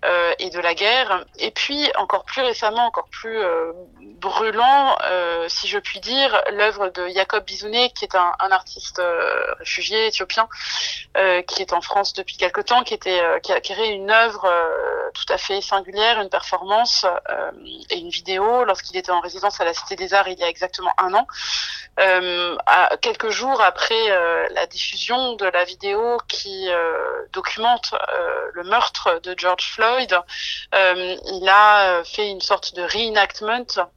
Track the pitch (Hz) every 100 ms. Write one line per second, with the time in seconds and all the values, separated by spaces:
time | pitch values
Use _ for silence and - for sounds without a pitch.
0 | - - 170 - - 175 170 170 202 247
1 | 240 185 - - 220 - - 285 294 -
2 | 202 196 - - 254 220 220 220 240 202
3 | - - 220 226 190 165 165 170 180 -
4 | - - 190 190 220 214 247 277 269 -
5 | - 180 175 170 170 - - 202 - 196
6 | 196 254 269 214 - 202 208 208 190 180
7 | 180 185 190 208 196 196 208 226 247 -
8 | - 190 175 170 190 190 - - - -
9 | 175 170 - - - - - - 180 427
10 | 440 - - - 226 - - - - -
11 | - - 190 180 180 - 190 175 - 202
12 | 202 - 185 - 180 214 202 240 247 214
13 | 196 180 170 156 - - - 190 220 202
14 | 196 220 233 208 190 175 165 160 - -
15 | - - - - - 196 196 196 185 196
16 | 220 233 196 185 - 180 185 214 240 -
17 | 190 175 - - 165 - - - - -
18 | 170 - - 381 403 - 240 185 - 185
19 | 180 180 175 170 196 - 175 165 - 196
20 | 185 196 190 185 175 - 185 - 370 -
21 | 370 208 - - - - - - - -
22 | 190 185 180 175 175 165 - 180 180 -
23 | - 220 226 - 339 277 427 - - 226
24 | 220 190 170 165 160 - 170 - - -
25 | - 247 254 226 190 180 180 185 - 285
26 | 466 480 - - 403 190 269 175 165 160
27 | - - - 190 - - 226 240 - -
28 | - - 170 - - 175 175 226 - -
29 | - 170 175 180 180 180 - - 220 254
30 | 254 180 175 - - - - 196 190 180
31 | 185 185 - 190 185 196 214 208 196 175
32 | 165 - 208 190 - 196 - - 262 208
33 | 226 208 196 - 214 240 240 - 175